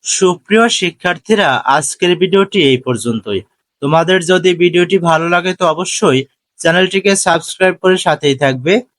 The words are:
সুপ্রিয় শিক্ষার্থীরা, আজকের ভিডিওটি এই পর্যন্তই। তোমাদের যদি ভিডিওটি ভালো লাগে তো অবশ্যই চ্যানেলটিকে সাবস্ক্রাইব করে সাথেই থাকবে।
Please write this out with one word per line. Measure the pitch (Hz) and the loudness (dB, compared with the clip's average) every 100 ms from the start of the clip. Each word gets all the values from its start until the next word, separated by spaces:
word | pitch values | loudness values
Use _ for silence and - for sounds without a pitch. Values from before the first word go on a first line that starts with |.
সুপ্রিয় | - - 185 180 _ 214 233 | -6 0 0 -2 _ 2 2
শিক্ষার্থীরা, | - 175 - 180 175 - 214 175 127 - | 0 -4 -4 -6 -6 -2 0 2 0 0
আজকের | 139 156 - 175 175 | 0 0 -4 -2 0
ভিডিওটি | 185 196 196 202 | 2 2 0 2
এই | 143 127 | 2 2
পর্যন্তই। | 127 117 120 113 107 101 95 _ _ _ | 0 -4 -4 -6 -4 -8 -8 _ _ _
তোমাদের | 139 160 165 185 | -2 0 2 0
যদি | 165 185 175 | 2 0 0
ভিডিওটি | 175 175 170 175 190 | 2 0 2 0 0
ভালো | 170 160 170 | 2 0 0
লাগে | 175 175 | 0 -2
তো | 185 175 | -2 -2
অবশ্যই | 156 185 - 202 131 135 _ _ _ | -2 -4 -2 0 0 -2 _ _ _
চ্যানেলটিকে | 165 175 185 196 196 196 | 0 0 0 0 0 0
সাবস্ক্রাইব | - 170 - - 185 180 | 0 -2 -4 -2 -2 0
করে | 185 185 | 0 0
সাথেই | - 151 147 135 | 0 0 0 0
থাকবে। | 139 131 131 208 247 | 0 -2 0 0 -2